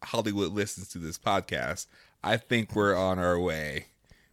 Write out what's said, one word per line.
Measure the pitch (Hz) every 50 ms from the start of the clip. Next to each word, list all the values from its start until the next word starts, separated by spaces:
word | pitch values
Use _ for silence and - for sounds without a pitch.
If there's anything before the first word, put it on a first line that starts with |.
| -
Hollywood | - - 117 107 107 101 101 98 82
listens | 101 104 101 98 - 92 92 -
to | -
this | 87 82 78 -
podcast, | - - 110 101 95 87 - - 69 60 65 82 - - - _ - - _ _ _
I | - 101 113
think | 110 - - 123 117 107 - -
we're | 107 101 101 95
on | 90 95 92 92
our | 90 87 90 87 87
way | 90 87 80 78 76 73 71 76 - - _ _ _ - - _ _ _